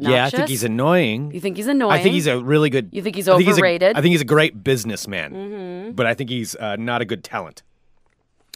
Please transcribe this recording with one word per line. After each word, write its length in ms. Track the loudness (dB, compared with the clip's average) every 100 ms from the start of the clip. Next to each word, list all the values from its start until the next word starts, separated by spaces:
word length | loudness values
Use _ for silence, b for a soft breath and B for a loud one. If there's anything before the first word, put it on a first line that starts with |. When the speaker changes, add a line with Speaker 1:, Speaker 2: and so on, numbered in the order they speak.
| 2 2 2
Speaker 1:
I 40 |
think 40 | 0
Speaker 2:
obnoxious? 140 | -2
Speaker 1:
he's 140 | -2
annoying. 680 | -2 0 2 2 2 -2 -6
Speaker 2:
You 80 | -8
think 180 | -8 -6
he's 100 | -2
Speaker 1:
I 340 | 0 2 2
think 120 | 2
he's 140 | 2 2
Speaker 2:
annoying? 160 | 0
Speaker 1:
a 20 | 2
really 240 | 2 4
good 200 | 0 -2
Speaker 2:
You 100 | -6
think 140 | -6 -2
he's 120 | 4
Speaker 1:
I 60 | 6
think 100 | 6
he's 100 | 4
a, 20 |
Speaker 2:
overrated? 380 | 2 2 2 4
Speaker 1:
I 40 |
think 100 | 2
he's 100 | 2
a 40 | 2
great 380 | 2 2 0
businessman. 680 | -2 0 -2 -8 -8 -8 -8
Speaker 2:
Mm-hmm. 580 | -10 -12 -12 -12 -12 -8
Speaker 1:
But 120 | -2 0
I 80 |
think 160 | -2 -4
he's, 260 | -6 -8 -8
uh, 200 | -8 -6
not 260 | -4 -4
a 40 | -4
good 180 | -8
talent. 400 | -8 -10 -10 -16 _ _ _ _ _ _ _ _ _